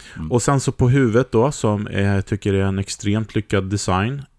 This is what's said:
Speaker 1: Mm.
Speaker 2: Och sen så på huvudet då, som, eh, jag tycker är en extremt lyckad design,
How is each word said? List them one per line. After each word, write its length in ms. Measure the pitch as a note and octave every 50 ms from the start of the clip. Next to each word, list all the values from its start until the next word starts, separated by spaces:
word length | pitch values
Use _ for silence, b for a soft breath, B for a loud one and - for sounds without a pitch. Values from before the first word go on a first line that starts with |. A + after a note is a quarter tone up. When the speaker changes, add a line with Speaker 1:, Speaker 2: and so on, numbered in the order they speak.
| B B B
Speaker 1:
Mm. 160 | B D#2 D#2 B2
Speaker 2:
Och 100 | A#2+ -
sen 180 | C#3+ C#3 C3+
så 120 | - C#3 -
på 160 | - C3 B2
huvudet 440 | C3+ C#3 C3 A2+ G#2 A#2+ C3 - -
då, 200 | A2 A#2 C#3+ D3
som, 340 | - - A2 G#2 G#2 G#2
eh, 160 | G2 F#2 G2 G2
jag 200 | G2+ G2+ G2 F#2
tycker 280 | - A2 G2+ - G#2 G2
är 100 | G2 G2
en 140 | G2 F#2+ G2
extremt 560 | F#2+ - - - - G2+ G2+ A2 A2 G#2 -
lyckad 300 | A2 G#2 - - G2 F#2+
design, 580 | F#2+ G2+ G2 - - F#2 F#2 G2+ A#2 C#3 C#3+ C3+ - _